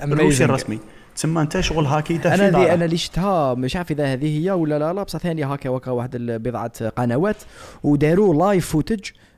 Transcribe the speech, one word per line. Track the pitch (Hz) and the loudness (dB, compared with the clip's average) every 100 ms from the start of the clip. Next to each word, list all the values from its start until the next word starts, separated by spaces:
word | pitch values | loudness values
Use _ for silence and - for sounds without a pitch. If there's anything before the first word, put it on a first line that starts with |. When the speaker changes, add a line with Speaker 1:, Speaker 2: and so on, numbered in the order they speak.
Speaker 1:
الروسي | 143 147 160 131 | -2 4 4 6
Speaker 2:
Amazing. | 127 | 4
Speaker 1:
الرسمي. | 131 120 110 - - - - | 2 -2 -8 -10 -20 -18 -4
تسمى | 160 165 | -2 0
انت | 151 190 | 0 0
شغل | 170 160 143 | -2 0 0
هاكي | 156 156 | 0 0
Speaker 2:
أنا | 165 170 180 202 | 0 2 4 4
Speaker 1:
تاع | 151 | 4
Speaker 2:
ذي، | 139 | 4
أنا | 175 | 2
اللي | 170 170 | 0 -2
شتها | - 165 196 180 135 | -4 -2 0 0 0
مش | 123 127 180 | -2 -4 -4
عارف | 175 | -4
إذا | 147 139 | -2 -2
هذه | 127 151 151 | -2 -2 -2
هي | 180 | 0
ولا | 190 156 151 | 0 0 0
لا، | 156 | -2
لا، | 190 | -4
بصح | 196 156 | -6 -6
ثاني | 175 160 | -4 -4
هاكا | 139 139 135 | -4 -4 -4
وكا | 127 131 | -4 -4
واحد | 123 123 | -4 -4
ال-، | 123 120 117 | -6 -6 -6
بضعة | 120 113 117 - 110 | -4 -6 -8 -6 -6
قنوات | - 123 120 202 208 - - - - | -2 -2 0 0 -4 -10 -20 -20 -4
وداروا | 147 147 151 180 208 | 0 2 4 4 4
لايف | 147 190 190 - | 4 4 2 0
footage، | 156 - 220 - - _ | -2 -2 -4 -8 -18 _